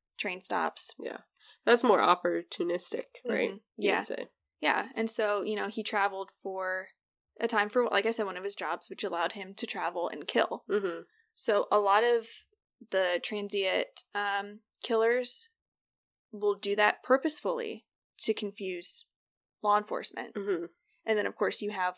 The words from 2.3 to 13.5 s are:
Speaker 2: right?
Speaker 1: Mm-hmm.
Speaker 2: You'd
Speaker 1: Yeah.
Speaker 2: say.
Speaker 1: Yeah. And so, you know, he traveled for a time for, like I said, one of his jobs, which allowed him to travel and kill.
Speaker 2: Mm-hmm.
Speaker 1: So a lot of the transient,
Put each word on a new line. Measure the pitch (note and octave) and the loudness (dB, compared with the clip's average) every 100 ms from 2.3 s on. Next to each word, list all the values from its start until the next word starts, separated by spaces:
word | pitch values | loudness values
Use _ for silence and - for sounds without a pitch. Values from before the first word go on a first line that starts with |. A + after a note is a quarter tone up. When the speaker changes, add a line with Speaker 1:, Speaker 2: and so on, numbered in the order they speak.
| E3+ F3 - F3 F3 - - - - A#3+ | -2 -4 -4 -2 -2 -2 -6 -8 -10 -4
Speaker 2:
right? | A3 G3 | 0 -2
Speaker 1:
Mm-hmm. | G3+ _ - | -4 _ -4
Speaker 2:
You'd | G3+ | 0
Speaker 1:
Yeah. | F3+ | 0
Speaker 2:
say. | G#3 - - _ _ - | -2 -8 -10 _ _ -4
Speaker 1:
Yeah. | D3+ - B3 | 0 2 0
And | - A3+ | -4 -4
so, | - G#3+ G#3 | 0 0 0
you | - G#3 | -2 -4
know, | G3 | -4
he | A3 | -4
traveled | G3+ G#3+ G3+ F#3+ F#3+ _ | -4 0 0 -2 -10 _
for | G3 F#3 F#3 F#3 F#3+ _ _ _ _ - | -8 -4 -4 -4 -8 _ _ _ _ -4
a | A3+ | 0
time | A3 G#3+ | 0 2
for, | B3 A#3 | 2 4
like | G3 A3 | 2 2
I | |
said, | A#3 G3+ | 0 -2
one | F3+ | -4
of | |
his | G3 | -6
jobs, | - D#3+ E3+ - | -6 -4 -4 -8
which | F#3+ | -8
allowed | G3+ E3+ F3 | -4 0 -2
him | G#3 F#3+ | -4 -12
to | G3 A3+ | -10 -8
travel | G3 E3+ F3 E3 | -4 -4 -2 -4
and | D3+ - | -4 -2
kill. | - - C4+ - | 0 0 -2 -2
Speaker 2:
Mm-hmm. | G3+ F#3+ E3+ - _ _ | -2 -2 -6 -12 _ _
Speaker 1:
So | - - G3+ - | -8 0 2 4
a | G#3 | 4
lot | G3+ G#3 | 6 4
of | A#3+ A#3 G#3+ - - _ _ _ A3 | 4 2 0 -18 -20 _ _ _ -4
the | F#3+ F3+ F3 | 0 2 0
transient, | - G#3 G3+ | -2 -6 -2